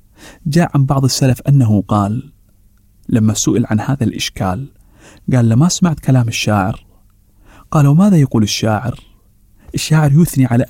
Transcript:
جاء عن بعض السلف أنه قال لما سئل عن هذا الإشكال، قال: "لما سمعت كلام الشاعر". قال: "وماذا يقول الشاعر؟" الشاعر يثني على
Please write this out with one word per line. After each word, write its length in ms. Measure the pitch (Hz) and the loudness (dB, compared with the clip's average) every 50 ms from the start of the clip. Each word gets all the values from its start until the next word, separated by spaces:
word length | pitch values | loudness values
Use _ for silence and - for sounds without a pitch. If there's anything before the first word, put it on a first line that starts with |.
| _ _ _ _ - - - - - | _ _ _ _ -20 -20 -20 -12 -8
جاء 240 | 160 143 170 170 - - | -2 0 0 0 0 0
عن 100 | 143 135 | 0 0
بعض 200 | 135 147 139 135 | 0 0 0 0
السلف 360 | 127 - - 143 131 123 - | 0 0 0 0 0 0 0
أنه 420 | - 143 143 139 123 107 107 101 98 - | 0 2 2 4 4 2 2 0 0 0
قال 440 | 107 104 101 101 107 123 - - - _ _ _ _ _ _ _ _ _ _ _ _ _ - - | -2 -2 -2 -2 -4 -6 -10 -12 -18 _ _ _ _ _ _ _ _ _ _ _ _ _ -8 -4
لما 260 | - 117 107 107 104 | -2 0 2 0 0
سئل 320 | - - - - 104 120 | 0 -2 0 0 0 0
عن 140 | - 113 107 | -2 -2 -4
هذا 240 | - - 135 139 - | -2 -4 -4 -2 -4
الإشكال، 680 | - - - - - - - 104 95 90 107 135 - - _ _ _ _ _ - - - - _ - | -4 -4 -6 -8 -10 -8 -6 -6 -6 -6 -6 -10 -14 -18 _ _ _ _ _ -20 -20 -20 -12 _ -2
قال: 160 | 127 127 117 113 | 0 2 2 2
"لما 200 | 113 120 151 180 | 2 2 2 2
سمعت 320 | - - 185 175 151 - | 0 0 -2 -2 -2 -2
كلام 280 | - - 131 127 120 113 | -2 0 2 2 0 0
الشاعر". 580 | 110 - - - 107 104 92 98 - - - _ _ _ _ _ _ _ _ _ _ _ _ _ - - - _ | -4 -4 -4 -2 0 0 -2 -2 -6 -8 -14 _ _ _ _ _ _ _ _ _ _ _ _ _ -20 -20 -10 _
قال: 160 | - 156 143 | 0 2 2
"وماذا 300 | 143 143 165 196 214 196 | 4 4 4 4 4 4
يقول 260 | 160 139 127 - 117 | 4 2 2 0 0
الشاعر؟" 580 | 107 101 - - - 110 107 101 - - - - - _ _ _ _ _ _ _ _ _ _ _ _ - - | -2 -2 -2 -4 -4 -2 -2 -4 -4 -6 -10 -10 -14 _ _ _ _ _ _ _ _ _ _ _ _ -12 -10
الشاعر 380 | - - - 156 156 156 143 | -8 -4 -2 0 2 2 2
يثني 340 | 139 160 175 - - 139 131 | 4 2 2 2 2 0 0
على 180 | 123 120 120 127 | 2 2 0 0